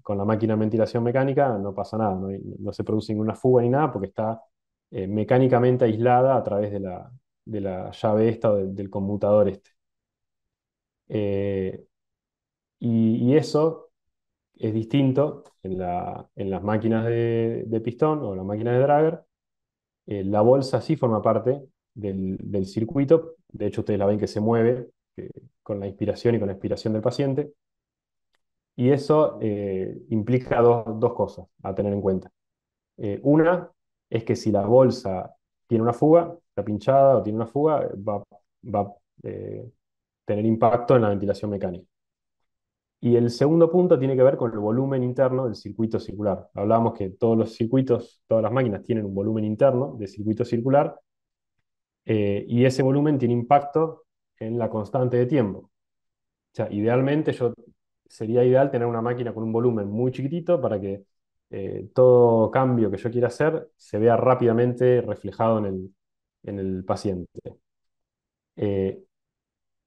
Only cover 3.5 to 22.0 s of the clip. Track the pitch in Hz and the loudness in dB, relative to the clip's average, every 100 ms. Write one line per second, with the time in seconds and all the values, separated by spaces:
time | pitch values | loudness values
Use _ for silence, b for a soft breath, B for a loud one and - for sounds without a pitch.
3.5 | 127 120 135 151 104 95 - 110 113 _ | 4 4 2 0 -4 -8 -4 -6 -6 _
4.5 | _ _ _ _ - 95 107 101 127 131 | _ _ _ _ -10 -4 -4 2 2 4
5.5 | 127 127 127 120 107 123 123 135 123 - | 4 2 2 2 2 2 4 4 0 0
6.5 | 104 107 101 95 90 - - _ _ - | -4 -4 -6 -8 -10 -14 -20 _ _ -12
7.5 | 107 98 92 98 - 113 107 113 113 113 | -8 -6 -8 -10 -4 0 2 2 2 0
8.5 | 101 95 98 98 104 98 104 101 107 98 | 0 -2 -6 -8 -6 -4 -2 2 4 4
9.5 | 92 _ _ _ _ _ _ _ _ _ | -2 _ _ _ _ _ _ _ _ _
10.5 | _ _ _ _ _ _ 110 101 98 101 | _ _ _ _ _ _ -4 -2 -2 -2
11.5 | 98 95 95 - _ _ _ _ _ _ | -4 -4 -8 -18 _ _ _ _ _ _
12.5 | _ _ _ 120 113 110 120 120 151 135 | _ _ _ -2 2 2 2 4 2 2
13.5 | 147 160 160 - _ _ _ _ _ _ | 0 0 -2 -16 _ _ _ _ _ _
14.5 | _ 113 110 110 143 135 131 147 - - | _ -4 -4 -2 2 2 2 -2 -4 -20
15.5 | _ 95 92 90 87 - - - - 98 | _ -10 -6 -4 -6 -6 -12 -16 -8 -6
16.5 | 95 101 107 110 113 117 117 117 113 113 | -4 -2 -2 0 0 0 -2 0 0 -2
17.5 | 117 113 113 113 113 156 151 117 92 95 | -4 -4 -4 -4 -2 -2 0 -6 -8 -6
18.5 | 107 117 123 139 147 160 165 _ _ _ | -4 0 2 4 4 2 -2 _ _ _
19.5 | _ _ _ _ _ - 101 98 104 113 | _ _ _ _ _ -8 -6 0 4 6
20.5 | 139 131 120 - 156 123 107 113 110 120 | 4 2 -4 -2 -2 0 2 2 0 0
21.5 | 143 - _ _ - | -4 -8 _ _ -10